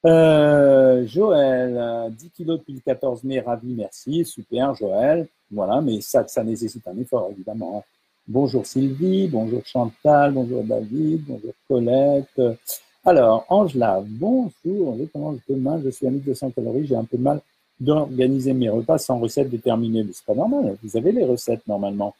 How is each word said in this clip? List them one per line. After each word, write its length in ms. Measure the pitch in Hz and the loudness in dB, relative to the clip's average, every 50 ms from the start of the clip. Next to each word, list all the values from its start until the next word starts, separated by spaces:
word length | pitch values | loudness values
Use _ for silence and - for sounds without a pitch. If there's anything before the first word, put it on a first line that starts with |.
| - | 6
Euh, 1000 | 165 165 165 160 160 156 151 147 147 147 147 143 139 139 135 131 131 127 127 123 | 6 6 8 8 6 6 6 6 6 6 6 6 6 6 8 8 6 6 4 2
Joël, 680 | 110 110 165 208 214 175 147 139 135 131 127 127 127 123 120 | -2 0 0 2 4 4 4 4 4 2 0 0 -2 -2 -4
euh, 320 | 120 117 117 117 117 113 | -4 -4 -4 -6 -6 -8
dix 180 | 113 110 156 175 | -10 -12 -20 -20
kilos 300 | _ - 175 156 165 156 | _ -10 -6 -6 -6 -6
depuis 160 | 160 - 139 | -8 -12 -18
le 60 | 127 | -10
quatorze 440 | _ 147 127 - - 131 123 113 120 | _ -4 -4 -2 -2 -4 -4 -4 -6
mai, 160 | 131 135 131 | -4 -4 -4
ravi, 320 | 107 120 120 113 117 123 | -4 -4 -6 -6 -6 -8
merci, 500 | 127 113 104 95 - - - 131 147 165 170 | -8 -8 -8 -10 -10 -12 -10 -6 -4 -4 -4
super 480 | - - - 104 _ 117 120 131 139 131 | -4 -8 -16 -12 _ -4 -2 -2 -2 -2
Joël. 540 | - 107 98 95 101 120 143 156 170 156 - _ _ _ _ | -4 -4 -2 0 0 2 2 2 0 -2 -6 _ _ _ _
Voilà, 300 | 104 104 98 92 107 135 | -6 -6 -2 0 0 0
mais 220 | 160 135 113 104 | 0 0 -2 -4
ça, 240 | - - - 131 107 - | -6 -2 0 0 0 0
ça 160 | - - 110 | -4 -4 -4
nécessite 420 | 113 113 110 117 107 - 120 _ | -4 -4 -4 -6 -8 -8 -12 _
un 120 | 90 90 107 | -12 -10 -10
effort, 300 | 127 123 - 120 95 92 | -6 -4 -4 -4 -4 -4
évidemment, 480 | 104 95 92 110 107 113 101 85 98 104 | -10 -12 -14 -12 -10 -10 -10 -10 -10 -12
hein. 40 | - _ _ _ _ _ _ _ _ - | -12 _ _ _ _ _ _ _ _ -4
Bonjour 380 | 110 131 143 127 120 127 104 | 0 0 0 2 0 -2 -4
Sylvie, 640 | - - 131 135 135 135 139 170 185 190 196 196 180 | -2 -2 -2 -2 -2 -2 -2 -2 0 0 0 0 -2
bonjour 340 | 139 110 110 110 117 123 - | -2 -4 -2 -2 -4 -6 -6
Chantal, 680 | - - 127 120 113 - _ _ 151 147 143 143 143 | -6 -4 -2 -2 -2 -4 _ _ 4 6 6 4 4
bonjour 300 | 139 131 127 117 123 123 | 2 -2 -2 -2 -4 -4
David, 600 | 110 110 113 117 113 107 120 151 156 151 160 165 151 | -2 -2 -2 -4 -4 -4 -4 -2 -2 0 -2 -2 -4
bonjour 260 | 143 127 107 107 117 - _ _ | -8 -12 -12 -12 -14 -16 _ _
Colette. 760 | _ 135 123 117 117 127 131 139 143 143 139 135 _ _ - 127 120 113 - _ - - - _ _ _ _ _ | _ 0 0 2 2 2 4 4 4 2 0 -2 _ _ 0 0 0 0 -4 _ -14 -14 -14 _ _ _ _ _
Alors, 400 | 185 180 147 123 113 110 113 - - | 4 6 6 6 6 4 4 2 2
Angela, 540 | 180 202 208 170 135 127 117 110 95 95 101 | 2 2 2 2 0 0 0 2 0 0 -2
bonjour, 920 | 107 107 117 160 214 247 262 247 180 - _ _ 165 190 208 180 143 117 117 | -6 -8 -4 -2 0 0 0 0 -4 -8 _ _ -6 -2 -2 -2 -2 -2 -6
je 60 | 151 | -8
commence 340 | 160 _ 147 147 156 147 120 _ - | -8 _ -8 -8 -6 -8 -10 _ -6
demain, 320 | 139 135 127 135 156 165 | -4 -2 -2 -2 -2 -2
je 60 | 139 131 | -4 -6
suis 180 | 123 - - | -6 -4 -4
à 40 | 131 | -2
mille 120 | 131 139 | -2 -2
deux 120 | 135 143 123 | -4 -4 -6
cents 160 | - - 131 | -4 -6 -6
calories, 360 | 123 - 113 113 113 135 151 | -6 -6 -6 -4 -4 -4 -2
j'ai 100 | 143 131 | -2 -2
un 80 | 123 123 | -2 -2
peu 120 | - - | -4 -4
de 60 | 120 | -2
mal 180 | 127 139 147 147 _ _ _ _ _ _ _ _ | 0 0 0 -2 _ _ _ _ _ _ _ _
d'organiser 720 | 131 135 151 156 147 139 131 127 127 127 135 135 127 135 | 0 2 2 2 0 -2 0 0 2 2 2 0 0 0
mes 160 | 131 131 120 110 | 0 0 0 0
repas 300 | 104 117 113 - 160 151 | 0 0 2 2 0 0
sans 200 | - - 131 120 | 2 -2 -2 -2
recette 300 | 117 113 - 143 139 127 | -2 -2 0 -2 -2 -2
déterminée. 560 | 120 113 - 123 117 117 117 113 113 113 110 | -4 -4 0 0 0 0 0 0 0 -2 -2
Mais 80 | 101 | -4
c'est 140 | - - _ | -8 -12 _
pas 80 | - 104 | -4 -2
normal, 420 | 120 170 226 269 285 254 107 95 101 | 0 0 0 0 0 -2 -2 -4 -6
vous 140 | 113 107 101 113 | -12 -6 -4 0
avez 140 | 123 180 | 0 2
les 120 | 220 247 196 | 2 2 2
recettes 420 | 127 123 117 - - 117 113 _ | 2 0 -2 0 -4 -4 -4 _
normalement. 480 | - 104 101 101 101 101 101 101 104 - _ | -6 -4 -4 -2 -4 -4 -4 -6 -6 -8 _